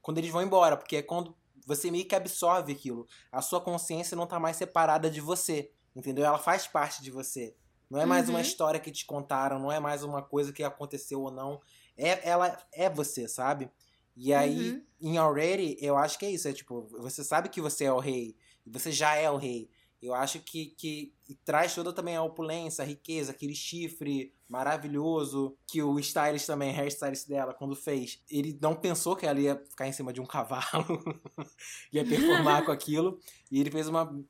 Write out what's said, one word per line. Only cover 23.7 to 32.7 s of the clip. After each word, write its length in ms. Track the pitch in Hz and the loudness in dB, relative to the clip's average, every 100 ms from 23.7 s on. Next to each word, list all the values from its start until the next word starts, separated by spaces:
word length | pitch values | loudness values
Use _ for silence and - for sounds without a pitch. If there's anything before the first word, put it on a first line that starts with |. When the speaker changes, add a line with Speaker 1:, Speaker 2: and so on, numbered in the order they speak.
| 170 165 165 147 139 131 _ _ | -6 -8 -6 -4 -4 -4 _ _
Speaker 1:
maravilhoso 1040 | 123 135 156 147 143 160 165 139 139 135 135 - | -2 0 0 -2 -2 0 0 0 -2 -2 -4 -4
que 160 | 160 | 0
o 160 | 147 143 | 2 2
stylist 460 | 139 160 151 147 - | 2 2 2 0 -2
também, 320 | 147 139 143 | -2 0 0
hairstylist 500 | 143 143 139 135 - | -2 -2 -4 -6 -4
dela, 260 | 139 127 | -2 -2
quando 200 | 127 139 139 | -4 -6 -6
fez, 460 | - 139 123 - _ | -2 -2 -4 -10 _
ele 280 | 147 147 143 | -2 -2 0
não 140 | 156 160 | 0 2
pensou 400 | 180 165 170 185 | 0 0 0 0
que 100 | 160 | 2
ela 140 | 139 | 2
ia 160 | 143 139 - | 2 0 -6
ficar 180 | - 135 | -6 -6
em 60 | |
cima 180 | 135 127 | -4 -6
de 80 | 120 | -6
um 60 | 127 | -6
cavalo, 360 | 143 117 131 - | -4 -2 -4 0
<laughs> 1200 | 156 156 165 - 151 - - 147 _ - - - | 0 0 -4 -4 -8 -12 -14 -14 _ -16 -16 -4
ia 120 | 147 123 | -2 2
performar 600 | 147 285 349 147 147 | 4 6 6 6 6
com 60 | 160 | 4